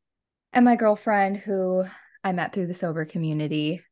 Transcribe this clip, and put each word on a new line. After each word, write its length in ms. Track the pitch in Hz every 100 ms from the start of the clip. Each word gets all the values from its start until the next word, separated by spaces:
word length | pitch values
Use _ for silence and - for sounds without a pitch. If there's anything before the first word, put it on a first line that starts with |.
| _ _ _ _ _
and 120 | 247
my 120 | 240 233
girlfriend 600 | 220 208 226 202 196 202
who 480 | 214 190 185 185 185 - - _
I 80 | 196
met 200 | 175 -
through 120 | 202 175
the 60 |
sober 300 | 180 170 160
community. 800 | 160 170 160 151 151 151 151 175 _